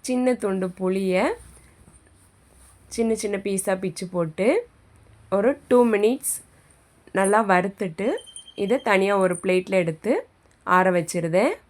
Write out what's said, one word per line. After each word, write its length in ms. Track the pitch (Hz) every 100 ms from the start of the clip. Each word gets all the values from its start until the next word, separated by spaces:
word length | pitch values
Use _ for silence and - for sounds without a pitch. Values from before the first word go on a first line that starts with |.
| -
சின்ன 300 | 254 254 240
துண்டு 260 | 202 190 185 180
புளியை 440 | 185 190 190 180 269 466 - - - _ - - _ _ _ _ _ _ - _ - -
சின்ன 180 | 226 220
சின்ன 140 | 214 196 202
பீஸாக 340 | 190 196 190
பிச்சு 240 | 190 - 180
போட்டு 360 | 180 165 156 202 381 480 _ _ _ _ _ -
ஒரு 200 | 196 220 285 -
டூ 120 | 247 240 208
மினிட்ஸ் 420 | 214 269 - - - _ _ _ _ _ - 190
நல்லா 220 | 196 208 208
வறுத்துட்டு 580 | 180 190 196 190 160 208 415 - - - - 202
இதை 140 | 240 -
தனியாக 340 | 196 196 202 185
ஒரு 120 | 175
பிளேட்டில் 400 | 190 185 185 190
எடுத்து 300 | 165 160 208 349 571 _ _ _ -
ஆற 180 | 180 185 180
வச்சிருதேன். 560 | 165 175 165 175 254 427